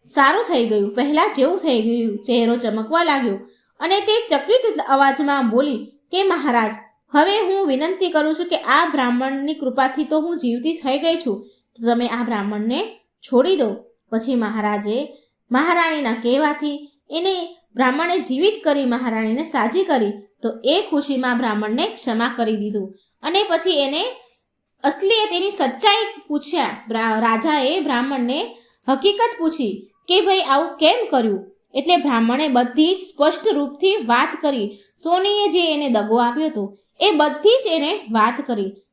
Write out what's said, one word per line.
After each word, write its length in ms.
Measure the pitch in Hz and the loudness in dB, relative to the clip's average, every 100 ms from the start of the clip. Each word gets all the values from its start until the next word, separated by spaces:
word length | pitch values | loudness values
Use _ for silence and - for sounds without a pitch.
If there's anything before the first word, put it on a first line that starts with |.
| - | -6
સારું 300 | - 269 359 | 2 4 2
થઈ 220 | 453 311 233 | 0 0 2
ગયું, 280 | 214 202 | 0 0
પહેલા 380 | 226 285 302 370 285 | -2 0 2 0 2
જેવું 220 | 269 370 | 0 2
થઈ 240 | 320 240 | 0 0
ગયું. 360 | 220 240 226 208 | 0 0 -2 -4
ચહેરો 380 | - 233 233 233 | 0 2 2 0
ચમકવા 480 | 233 214 220 320 | -2 -4 -2 0
લાગ્યો 340 | 330 277 240 196 - _ _ _ | 2 0 0 -4 -8 _ _ _
અને 200 | 311 392 | 0 0
તે 280 | 403 427 466 | 2 0 2
ચકિત 500 | 285 277 494 466 415 - | -2 2 2 2 -2 0
અવાજમાં 640 | 269 277 269 285 285 247 | 4 4 2 0 2 2
બોલી 400 | 226 294 254 - _ _ | 2 0 -2 -8 _ _
કે, 120 | 359 | 0
"મહારાજ, 520 | 392 349 277 240 214 214 - _ _ | 0 0 2 2 0 -4 -18 _ _
હવે 280 | 294 330 415 | 2 4 2
હું 280 | 370 392 370 | 0 0 0
વિનંતી 440 | 262 311 370 370 | 0 -2 -2 0
કરું 240 | 311 302 | 0 0
છું 120 | 311 349 | -2 -2
કે 100 | 320 | -4
આ 320 | - 277 349 | 2 2 2
બ્રાહ્મણની 640 | 294 247 240 262 269 285 | 0 0 0 -2 -4 -4
કૃપાથી 500 | 302 262 233 262 262 | -4 -4 0 0 0
તો 160 | 294 311 | -2 0
હું 180 | 320 339 | 0 -4
જીવતી 380 | 240 233 247 330 | -2 -2 -4 -4
થઈ 220 | 277 277 | -2 0
ગઈ 180 | 330 330 | 0 0
છું, 300 | 262 196 - | -2 -6 -8
તો 480 | _ _ - 233 | _ _ -6 0
તમે 140 | 233 240 | 0 0
આ 140 | 233 | -2
બ્રાહ્મણને 720 | 233 220 202 208 220 269 440 - _ _ | -2 -2 -2 -2 -2 -2 -4 -10 _ _
છોડી 360 | - 254 311 370 | 0 2 4 2
દો." 180 | 226 196 - _ _ | 0 -2 -12 _ _
પછી 240 | 226 233 | -4 -2
મહારાજે, 920 | 247 214 220 208 208 208 226 302 - _ _ _ | -2 -2 -2 -2 -2 -2 -4 -6 -12 _ _ _
મહારાણીના 640 | 247 320 349 330 311 262 | 0 2 2 2 0 -2
કહેવાથી 760 | 226 233 269 302 294 302 285 294 _ _ | -2 0 2 0 -2 -4 -6 -12 _ _
એને 460 | 311 370 370 339 - _ | -4 -2 -2 -6 -14 _
બ્રાહ્મણે 440 | 220 254 262 349 359 | -2 0 0 0 -2
જીવિત 460 | 254 262 381 427 | -2 2 2 2
કરી, 200 | 320 285 | 0 0
મહારાણીને 600 | 254 240 254 220 220 233 | 0 0 -2 -2 -2 -2
સાજી 400 | 320 277 226 349 | -2 -2 0 0
કરી, 260 | 381 269 208 208 - _ | 0 0 0 -4 -14 _
તો 60 | 233 - | -8 -2
એ 220 | 247 339 415 | 0 2 2
ખુશીમાં 480 | 294 285 269 254 240 | -2 0 -2 0 0
બ્રાહ્મણને 480 | 247 208 214 233 381 | 0 -2 -2 -2 -2
ક્ષમા 480 | - - 220 233 - | -4 -4 -2 -2 -2
કરી 200 | 226 214 | -2 -2
દીધું 380 | 208 208 190 - _ _ | -4 -6 -8 -12 _ _
અને 200 | 285 370 | -4 -2
પછી 280 | 359 330 359 311 | 0 0 0 0
એને 220 | 277 294 453 508 - _ _ _ _ _ | 0 -2 -4 -8 -20 _ _ _ _ _
અસલિયત, 500 | 285 294 381 440 427 | -4 0 2 2 2
એની 180 | 349 381 | 0 -2
સચ્ચાઈ 680 | 403 269 240 427 415 440 - - | 0 -2 2 2 2 0 -8 -6
પૂછ્યા. 560 | 294 - 349 233 214 - | -4 -2 -2 -4 -6 -6
બ્રા-, 320 | 226 226 220 | -4 0 0
રાજાએ 600 | 226 226 311 302 262 359 | 0 0 2 2 2 0
બ્રાહ્મણને 760 | 294 240 262 277 240 285 466 - _ _ - | 0 -2 -2 -2 -2 -2 -4 -10 _ _ -2
હકીકત 500 | 269 381 403 466 - | 0 2 2 0 0
પૂછી 520 | 320 320 233 - - _ - | -4 -2 -4 -6 -12 _ 0
કે, 120 | 359 | 2
"ભાઈ, 200 | 359 381 | 4 2
આવું 360 | 311 277 330 - | 2 2 0 2
કેમ 300 | 311 494 453 | 2 4 2
કર્યું?" 400 | 269 226 190 - _ _ | 0 0 -2 -6 _ _
એટલે 220 | 254 285 349 | -6 2 2
બ્રાહ્મણે 520 | 285 233 226 254 302 | 2 0 2 0 2
બધી 460 | 247 240 240 320 | 2 0 2 2
જ 40 | 370 | 2
સ્પષ્ટ 500 | - - 294 311 440 | -4 0 0 2 0
રૂપથી 480 | 311 285 285 381 403 | 0 -2 0 0 0
વાત 320 | 233 240 285 - | 0 0 0 -2
કરી. 360 | 294 269 208 - _ - | -2 -2 -4 -8 _ -10
સોનીએ 460 | 320 359 392 415 403 | -2 0 2 0 2
જે 260 | 349 339 | 2 0
એને 140 | 294 294 | 0 0
દગો 280 | 226 208 226 | 0 2 2
આપ્યો 300 | 240 302 311 | 2 0 -2
હતો, 300 | 262 196 - _ _ | -4 -8 -10 _ _
એ 100 | 392 311 | 2 4
બધી 320 | 294 - 415 | 2 4 4
જ 180 | 508 480 | 4 2
એને 340 | 320 294 403 254 | -2 -2 -4 -2
વાત 240 | 220 214 247 269 | 2 2 0 -6
કરી. 260 | 226 196 - _ | -4 -4 -8 _